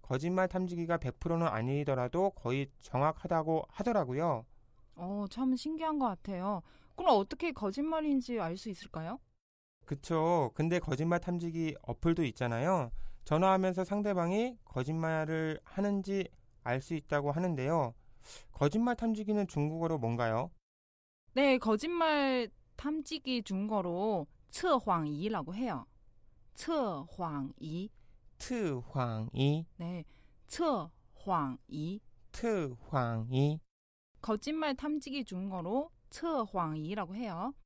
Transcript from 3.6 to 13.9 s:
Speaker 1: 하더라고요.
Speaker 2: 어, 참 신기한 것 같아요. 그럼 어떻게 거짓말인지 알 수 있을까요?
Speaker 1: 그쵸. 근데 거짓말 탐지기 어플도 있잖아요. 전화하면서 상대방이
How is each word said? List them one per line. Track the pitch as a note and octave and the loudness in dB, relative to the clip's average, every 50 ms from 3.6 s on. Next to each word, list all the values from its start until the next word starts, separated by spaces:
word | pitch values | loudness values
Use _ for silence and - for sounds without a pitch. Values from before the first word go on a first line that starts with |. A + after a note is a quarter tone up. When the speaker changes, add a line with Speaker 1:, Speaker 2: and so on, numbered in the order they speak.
| - | -2
Speaker 1:
하더라고요. | - - - G3+ A#3+ A#3 G#3 D#3 B2+ B2 C#3 E3 E3+ C#3 A2+ A#2 - - - - - - - - - - | -4 -6 -4 -2 2 2 2 2 2 0 0 2 2 0 0 -2 -10 -20 -20 -20 -20 -20 -20 -20 -20 -14
Speaker 2:
어, | E3 F3 F#3 G3+ G#3 G3+ G3 | -10 -8 -6 -4 -4 -4 -6
참 | - A3+ C4 C4 B3+ | -4 0 0 2 0
신기한 | B3 - D#4 D#4+ D#4 E4 D#4+ D4+ D4 | 0 -2 -4 -4 -2 -2 -2 0 0
것 | C4 | 0
같아요. | A#3 F#3+ - - G3+ G3 F3 F3+ G3+ G#3 F3 - - - - - - - | 0 -2 -4 -6 -6 -4 -2 -2 -2 -2 -4 -6 -10 -20 -20 -20 -20 -10
그럼 | - F4+ F4+ B3+ | 0 4 6 6
어떻게 | G3+ G3+ - - - E4+ E4+ | 6 6 2 -4 -4 -2 -4
거짓말인지 | C4+ - G#3+ G3 G3+ C#4 D4 D#4+ D#4+ D#4+ D#4 D4+ C#4 C4+ A#3+ - A#3+ A3+ | -2 -2 -4 -2 -2 0 -2 0 0 0 2 2 2 2 0 0 -2 -2
알 | F#3 E3 F3 | -2 -2 -4
수 | F#3+ - A3+ | -6 -6 -10
있을까요? | F#3 - - - - E3 D#3+ E3 F#3 F3 - _ _ _ _ _ _ _ _ _ _ _ - | -10 -10 -12 -10 -8 -6 -6 -6 -8 -10 -12 _ _ _ _ _ _ _ _ _ _ _ -6
Speaker 1:
그쵸. | - D3 C#3 - - E3 D#3+ D#3 E3 F3 E3 C#3 A2+ - | -6 -6 -6 -2 0 2 4 4 6 4 4 4 2 2
근데 | - D#3 E3 F3 F3 | 0 2 2 2 0
거짓말 | - - C#3+ B2+ D#3+ E3+ F3 E3+ | 0 0 -2 0 2 2 2 2
탐지기 | E3+ F3+ F3+ F3 E3+ E3+ E3 E3 E3 D#3 - - | 2 -2 -2 -2 -2 -4 -2 -2 -2 -2 -4 -6
어플도 | - - A#2 - - E3 E3 E3+ D#3+ | -8 -8 -8 2 2 4 4 4 2
있잖아요. | B2+ - - B2+ A#2+ A#2 A2+ C3+ F3 F#3+ E3+ C3 A#2 - - - - - - - | 0 0 0 -2 0 0 2 2 2 2 2 0 -2 -2 -4 -4 -4 -6 -8 -2
전화하면서 | - D3+ D#3+ F#3 F#3+ F#3+ F#3+ F#3+ F#3 F3+ F#3 F#3 | 0 2 4 6 6 6 6 4 2 0 0 -2
상대방이 | F3 | 0